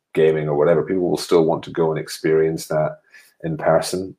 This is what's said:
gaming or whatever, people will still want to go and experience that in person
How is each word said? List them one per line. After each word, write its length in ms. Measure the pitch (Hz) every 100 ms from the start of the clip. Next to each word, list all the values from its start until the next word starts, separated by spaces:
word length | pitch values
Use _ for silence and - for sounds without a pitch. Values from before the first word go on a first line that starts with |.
| _
gaming 340 | - 80 78 76
or 80 | 73
whatever, 260 | 80 80
people 260 | 73 95 87
will 80 | 82
still 280 | - 87
want 180 | 80 82
to 60 | -
go 200 | 85 82
and 80 | 76
experience 680 | 76 - 82 80 80 156 -
that 300 | 78 78 - _ - - _
in 120 | 82 78
person 580 | 80 82 - 92 95